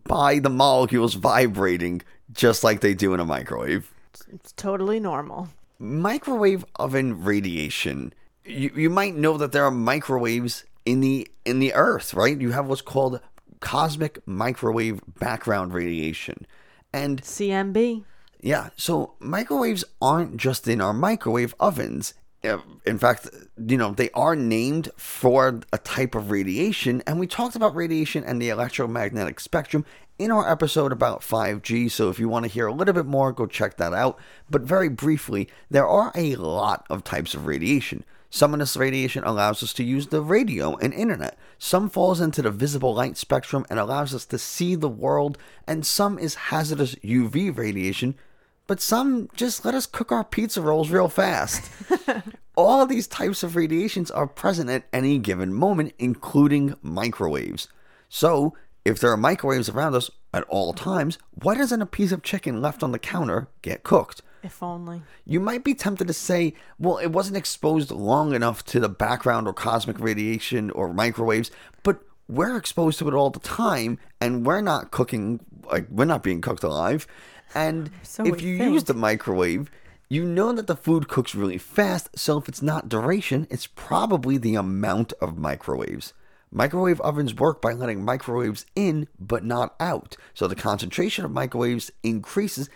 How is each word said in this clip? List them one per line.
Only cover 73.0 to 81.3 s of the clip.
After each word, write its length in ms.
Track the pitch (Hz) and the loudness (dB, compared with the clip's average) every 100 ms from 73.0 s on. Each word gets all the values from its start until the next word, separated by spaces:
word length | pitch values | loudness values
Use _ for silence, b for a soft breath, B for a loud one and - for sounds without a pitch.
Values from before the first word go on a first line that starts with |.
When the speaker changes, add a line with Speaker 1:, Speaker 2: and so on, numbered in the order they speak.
Speaker 1:
to 80 | 151 | 0
it 60 | |
all 160 | 135 139 | 2 2
the 100 | - | 0
time, 580 | - - 226 139 113 117 b - | -6 -2 0 0 -2 -4 b -4
and 260 | 120 123 123 | 0 2 2
we're 140 | 190 | 2
not 320 | 202 147 - | 2 -2 -2
cooking, 480 | - 123 110 104 117 - - | -2 0 0 -2 -4 -8 -18
like, 240 | - 92 107 | -4 -2 0
we're 140 | 101 | 2
not 180 | 156 127 | 2 2
being 180 | 95 85 | 0 -2
cooked 220 | - - | -2 -2
alive. 460 | 78 76 90 151 - B B B B | -2 0 0 0 -4 B B B B
And 360 | - 160 160 151 - | -2 -2 -2 -6 -12
Speaker 2:
So 220 | - - | -14 -2
Speaker 1:
if 120 | 196 170 | 0 0
Speaker 2:
we 60 | |
Speaker 1:
you 160 | 175 180 | -2 0
Speaker 2:
think. 140 | 254 | 2
Speaker 1:
use 120 | 302 | 2
the 100 | - | 2
microwave, 760 | 117 107 107 - 92 90 92 143 b b b _ | 2 2 0 0 2 2 0 -4 b b b _
you 160 | 147 | -2
know 280 | 175 175 226 | 0 0 0
that 160 | 233 196 | 0 -2
the 80 | 156 | -2
food 320 | 160 165 147 | 2 2 2
cooks 260 | 135 117 | -2 -2